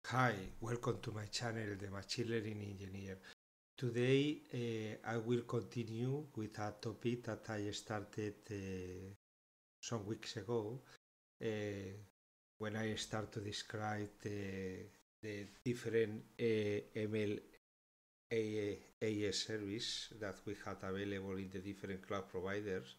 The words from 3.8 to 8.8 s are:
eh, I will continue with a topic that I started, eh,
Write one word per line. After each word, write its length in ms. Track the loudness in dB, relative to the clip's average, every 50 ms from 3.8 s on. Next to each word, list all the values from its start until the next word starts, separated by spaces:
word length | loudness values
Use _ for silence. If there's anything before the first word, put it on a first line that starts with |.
| -2 2 4 4 6 8 8 8 6 4 0 -2 -6 -4 -2
eh, 440 | 0 0 0 0 0 -2 -2 -4 -6 -4
I 140 | 0 0
will 240 | 0 4 4 4 4
continue 840 | 4 2 0 0 0 0 -2 -2 -2 0 0 0 2 2 2 0 -2 -6 -4
with 240 | -4 -4 -4 -2 -2
a 160 | -2 -2 -2 -2
topic 440 | -4 -4 -4 2 2 2 2 2 0
that 260 | -4 -4 -4 -2 -2
I 220 | -2 0 0 -2
started, 640 | -2 -4 -2 -2 -2 -2 -2 -4 -2 -2 -2 -2 -2 -6 -8 -6
eh, 640 | -4 -4 -2 -2 -2 -2